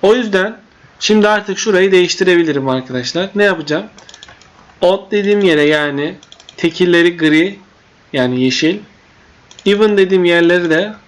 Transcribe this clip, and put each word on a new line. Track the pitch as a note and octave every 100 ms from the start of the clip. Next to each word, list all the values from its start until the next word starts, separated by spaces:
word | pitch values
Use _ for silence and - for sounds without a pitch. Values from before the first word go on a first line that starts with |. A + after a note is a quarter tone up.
O | G3 A#3+
yüzden | A3 G3 G3 A3+ _ _ - _
şimdi | - G#3+ G#3
artık | G#3+ G3+ F#3+
şurayı | - F#3 G3
değiştirebilirim | F#3 F3 - F#3 F3 E3 C#3+ C3+
arkadaşlar. | C3 B2+ B2+ B2 E3 G3 G3+
Ne |
yapacağım? | G3+ F3 D3 D3+ G#3+ - - - - - - _ - _
Odd | F3+ F#3+ F#3+
dediğim | G#3 G3+ G#3
yere, | F#3+ D#3
yani | D3 D3+ D3 C#3+ D3 F#3+ _ - - -
tekilleri | E3+ D#3+ F3+ E3+ E3+ E3+
gri, | D#3+ D3+ F3+ G3 - _ _ _ _
yani | C#3+ B2+ B2+
yeşil. | C3 B2+ D#3 G3+ - _ _ _ _ _ _ - -
Even | G#3 G#3+ G3+
dediğim | F#3+ F#3+ F3
yerleri | E3+ E3+ F3 F3
de | D#3+ G3+ G#3+